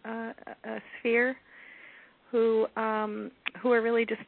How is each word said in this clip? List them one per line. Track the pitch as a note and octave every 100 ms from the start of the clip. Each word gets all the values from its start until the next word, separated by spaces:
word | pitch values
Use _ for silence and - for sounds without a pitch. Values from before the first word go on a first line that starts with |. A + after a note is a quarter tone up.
uh, | A3 A3+ A3+ - - - A3+
uh, | A3 - -
sphere, | A#3+ A#3 B3 C4 _ - - - - - - _ _
who, | A#3+ A3+ A3 A3 -
um, | A3 G#3+ G#3+ G#3+ G#3 - - -
who | B3
are | A#3
really | A3+ A#3 A3+
just | A3